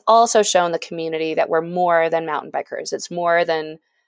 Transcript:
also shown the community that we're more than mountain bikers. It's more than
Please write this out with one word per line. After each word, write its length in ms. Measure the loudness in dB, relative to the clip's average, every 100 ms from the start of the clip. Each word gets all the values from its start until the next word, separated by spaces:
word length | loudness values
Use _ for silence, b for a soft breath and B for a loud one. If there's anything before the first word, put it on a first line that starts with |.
| 4
also 360 | 6 6 4
shown 280 | 4 2 2
the 80 | -2
community 560 | -6 -8 -6 -4 -2
that 160 | -2 0
we're 100 | 0
more 480 | -2 0 2 2 2
than 160 | 0
mountain 280 | -2 -6 -6
bikers. 400 | -8 -8 -10 -8
It's 180 | -8 -8
more 340 | -4 2 2
than 360 | 2 -2 -6 -14 _ _